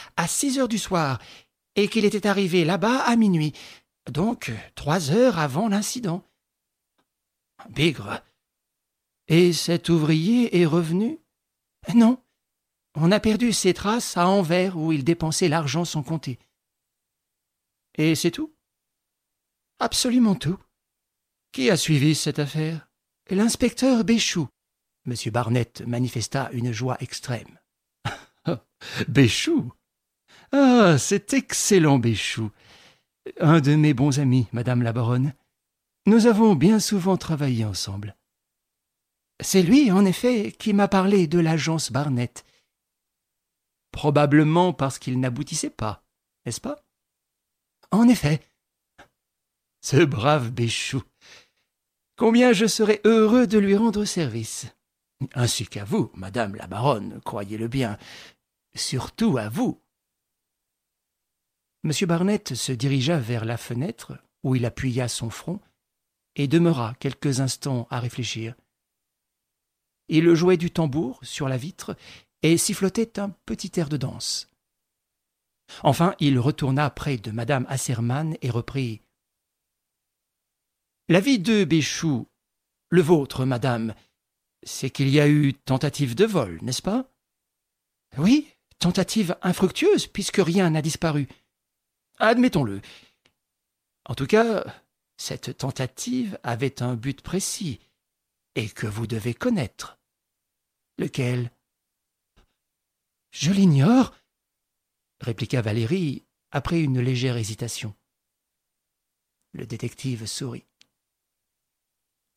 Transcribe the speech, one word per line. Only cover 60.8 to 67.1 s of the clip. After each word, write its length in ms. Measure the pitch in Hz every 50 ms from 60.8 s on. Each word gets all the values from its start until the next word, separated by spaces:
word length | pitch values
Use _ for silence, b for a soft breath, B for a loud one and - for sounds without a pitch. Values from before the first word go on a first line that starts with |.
| _ _ _ _ _ _ _ _ _ _ _ _ _ _ _ _ _ _ _ _ -
Monsieur 240 | 156 143 - 208
Barnett 480 | 165 170 165 180 202 214 202 - - 131
se 160 | - - -
dirigea 480 | 131 110 131 139 139 135 123 156 175 151
vers 260 | 113 113 120 110 110
la 120 | 113 117
fenêtre, 560 | - - - 120 117 147 214 - - - - 127 - _ _ _ _ -
où 120 | 135 131
il 100 | 123 120
appuya 420 | 117 - - 139 131 117 131 123
son 220 | 117 - - 117 113
front, 320 | - - - 165 185 214 _ _ _ _ _ _ _ _ _ _ _ _ _ _ -
et 120 | - 143
demeura 480 | 131 151 170 170 170 160 127 117 107 123
quelques 460 | - - 139